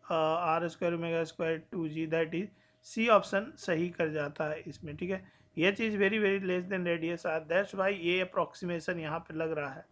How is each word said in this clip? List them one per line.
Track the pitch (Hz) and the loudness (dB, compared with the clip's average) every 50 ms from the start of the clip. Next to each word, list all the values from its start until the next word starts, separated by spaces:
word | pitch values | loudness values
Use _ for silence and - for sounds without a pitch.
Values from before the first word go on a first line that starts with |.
| _ - | _ -2
अ, | 175 | 0
आर | 160 156 156 160 170 180 160 160 165 170 170 | 2 2 2 2 2 2 2 2 2 0 -2
स्क्वायर | 165 - 175 175 170 | -4 -2 -2 0 0
ओमेगा | 165 165 165 165 165 165 | 0 -2 -2 0 0 -2
स्क्वायर | 156 - - 175 160 165 160 160 _ | -2 -4 -4 -2 -2 -2 -2 -6 _
टू | - 185 165 156 | -6 -4 -4 -4
जी, | 151 160 160 | -4 -4 -4
that | 156 160 165 165 160 160 | 0 2 0 0 0 0
is | 165 208 208 - _ _ _ _ _ _ - - | -4 -4 -6 -10 _ _ _ _ _ _ -8 -2
C | 226 226 233 | 0 6 8
ऑप्शन | 220 196 180 - - 196 214 269 - | 8 8 8 6 -2 -2 -2 -2 -12
सही | - - - 175 160 175 180 | -10 -2 0 0 0 0 -2
कर | 170 - 170 156 | 0 0 0 0
जाता | 151 156 147 147 147 - 160 | 0 -2 -4 -4 -4 -4 -4
है | 151 156 - | -2 -2 -6
इसमें, | - 165 143 - - 151 147 | -8 -12 -14 -12 -12 -12 -8
ठीक | 147 180 180 | -6 -4 -4
है। | 190 185 190 - _ _ - _ _ - | -4 -4 -6 -14 _ _ -20 _ _ 2
यह | 160 190 | 2 2
चीज़ | 202 202 226 220 208 196 | 4 2 -2 0 2 2
very, | 202 196 208 220 | 2 4 4 4
very | 208 196 196 196 196 | 2 2 2 2 0
less | 185 180 180 180 185 | 0 0 0 -2 -2
than | 202 185 180 | -2 -2 0
radius | 175 170 165 160 165 170 170 - | 0 0 0 0 -2 -4 -2 -2
R, | 185 156 160 156 151 | -2 -2 -2 -2 2
that's | 170 185 202 196 - | 2 2 2 2 -2
why | 196 190 196 208 190 | 0 0 0 0 0
ये | 165 170 180 185 | 0 0 2 2
अप्रोक्सीमेशन | 185 185 - 190 170 - - - 185 175 175 165 156 - 180 170 | 0 0 0 -2 -2 -2 -2 -8 -6 -4 -4 -4 -4 -4 -4 -4
यहाँ | 160 151 151 170 | -4 -4 -4 -6
पे | - - 160 | -6 -6 -4
लग | 156 165 160 | -2 -2 -2
रहा | 160 151 147 139 | -2 -2 -4 -6
है | 135 160 - _ | -8 -12 -16 _